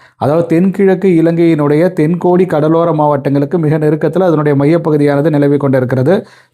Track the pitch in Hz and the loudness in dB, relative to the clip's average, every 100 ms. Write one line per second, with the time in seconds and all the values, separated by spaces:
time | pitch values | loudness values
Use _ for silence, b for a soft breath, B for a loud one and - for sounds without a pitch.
0 | B B 127 160 170 165 190 185 196 185 | B B -2 -2 0 0 0 0 0 2
1 | 190 165 165 170 170 156 143 147 175 180 | 0 2 2 2 0 2 0 0 0 0
2 | 151 170 175 180 180 156 151 165 170 151 | -2 0 0 2 2 0 0 0 0 0
3 | 151 143 139 143 143 180 151 156 151 151 | 0 0 -2 -2 -2 -2 -2 0 0 0
4 | 160 175 185 151 151 139 143 165 156 151 | -2 0 0 0 0 0 2 0 0 0
5 | 143 143 160 147 143 143 143 131 127 131 | 0 0 0 0 0 0 0 0 0 -2
6 | 135 202 - B B | 0 -2 -4 B B